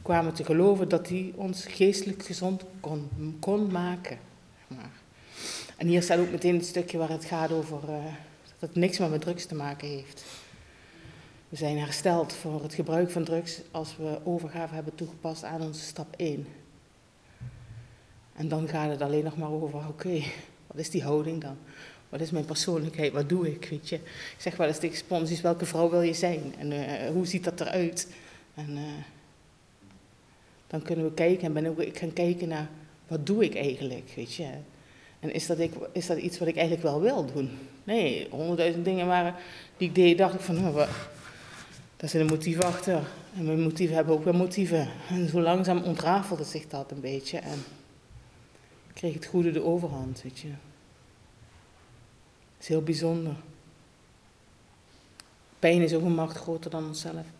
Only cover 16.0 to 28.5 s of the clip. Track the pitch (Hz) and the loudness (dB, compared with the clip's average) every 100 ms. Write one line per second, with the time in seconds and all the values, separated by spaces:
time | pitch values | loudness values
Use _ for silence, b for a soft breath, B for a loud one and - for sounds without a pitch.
16 | 151 - 165 147 143 - - - - _ | -10 -4 -2 -2 -6 -14 -20 -20 -20 _
17 | _ _ B B B B B B B B | _ _ B B B B B B B B
18 | B B - - 156 160 160 156 151 143 | B B -18 -8 -4 -2 -2 -2 -2 -2
19 | 143 151 156 156 151 156 156 147 151 151 | 0 0 0 -4 -4 -4 -4 -6 -8 -8
20 | 185 165 135 B B - - 143 160 180 | -4 -2 -4 B B -20 -14 -10 -4 -2
21 | 139 151 151 165 139 135 B B B B | 2 2 0 -4 -6 -10 B B B B
22 | - - 160 165 139 156 - 165 156 156 | -12 -6 -2 -2 -2 -2 0 0 -2 0
23 | 147 131 143 180 165 147 - 147 - 160 | 0 0 2 2 0 -2 -6 -8 -6 -8
24 | - - - - 180 175 156 156 170 - | -8 -14 -14 -8 -6 2 2 2 -2 -4
25 | - 175 160 165 170 170 180 165 170 175 | -2 0 0 2 2 2 0 2 4 6
26 | 170 165 175 160 139 135 143 143 143 135 | 4 2 0 0 -4 -6 -4 -4 -4 -4
27 | - 170 180 180 175 175 160 185 165 170 | -2 0 0 0 -2 -2 -2 0 0 -2
28 | - B B B B | -8 B B B B